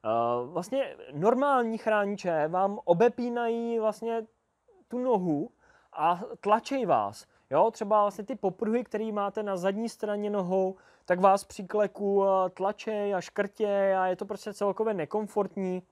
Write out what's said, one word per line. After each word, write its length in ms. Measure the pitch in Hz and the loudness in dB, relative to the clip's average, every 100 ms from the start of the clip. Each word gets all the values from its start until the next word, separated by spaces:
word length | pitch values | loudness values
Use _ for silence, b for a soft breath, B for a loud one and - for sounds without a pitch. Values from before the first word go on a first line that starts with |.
| 110 | 0
Eh, 380 | 117 117 120 123 | 0 2 0 -2
vlastně 500 | 170 180 269 226 - - | -6 -4 -4 -4 -8 -12
normální 640 | 147 190 254 285 262 233 226 | 0 2 4 2 2 0 -2
chrániče 720 | - 214 202 208 185 160 151 | 0 0 0 -2 -2 0 0
vám 320 | 180 196 208 - | 0 0 -2 2
obepínají 920 | 170 233 240 240 240 233 233 233 233 | 6 6 4 -4 -2 -2 -2 -2 0
vlastně 460 | 220 202 226 226 220 _ _ _ _ 392 _ | -2 -2 -4 -4 -6 _ _ _ _ _ _
tu 120 | 240 | -4
nohu 500 | 254 214 180 147 202 _ b b b | 0 0 2 0 -2 _ b b b
a 280 | - 160 175 233 - | 0 0 0 -4 -6
tlačej 440 | 196 220 226 269 208 | 2 2 2 -4 2
vás. 400 | 127 101 110 - b b | 2 2 -6 -20 b b
Jo, 220 | 143 214 | 2 2
třeba 300 | 220 202 214 | 2 0 2
vlastně 220 | 208 202 | 2 -2
ty 120 | 202 254 | -10 -2
popruhy, 480 | 190 180 214 233 | -2 -2 0 0
který 280 | 247 214 220 | -2 -6 -4
máte 320 | 208 202 208 | -2 -4 -4
na 140 | 208 190 | -4 -2
zadní 320 | 185 196 233 | -2 -2 -6
straně 400 | - 208 208 208 | -6 -4 -2 -2
nohou, 460 | 208 180 190 185 190 b b - | -2 0 0 0 -2 b b -2
tak 140 | 180 | 4
vás 240 | 190 196 | 6 6
při 200 | - - | 0 -14
kleku, 600 | 190 214 202 196 202 196 196 | -4 0 0 -2 0 2 4
eh, 240 | 190 185 | 2 0
tlačej 680 | 185 190 208 - 214 202 190 | -2 -4 -4 -6 -4 -2 -4
a 60 | |
škrtěj 760 | - - 202 _ 214 202 196 190 | -4 -6 -6 _ 0 2 2 2
a 120 | 185 | 0
je 80 | 185 | -2
to 100 | 202 | -6
prostě 280 | 202 - | -8 -10
celkově 400 | 202 208 185 226 | -4 -2 0 -2
nekomfortní. 920 | 202 151 214 214 - 196 - 185 185 180 | 0 -2 -4 -2 -2 -2 -2 -4 -4 -8